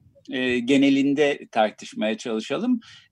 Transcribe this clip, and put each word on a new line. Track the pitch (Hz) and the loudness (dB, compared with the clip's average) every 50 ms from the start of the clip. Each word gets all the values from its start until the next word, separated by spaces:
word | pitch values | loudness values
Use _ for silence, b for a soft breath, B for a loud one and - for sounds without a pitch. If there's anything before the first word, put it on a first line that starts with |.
| _ _ _ _ _ - | _ _ _ _ _ -10
e, | 139 131 127 127 123 123 | -6 -4 -2 -2 -2 0
genelinde | 120 120 139 135 139 139 139 139 135 143 139 143 151 143 147 - - - | 2 2 4 4 6 4 4 4 2 2 2 2 2 0 0 -2 -8 -4
tartışmaya | - 117 110 104 - - - - - 117 110 110 110 110 | 0 0 0 0 0 -6 -16 -14 -8 -4 -4 -2 -2 -4
çalışalım. | - 123 110 110 110 - 139 156 214 247 254 226 B B B B B B | -4 -6 -4 -4 -4 -4 -6 -4 -2 -2 -2 -2 B B B B B B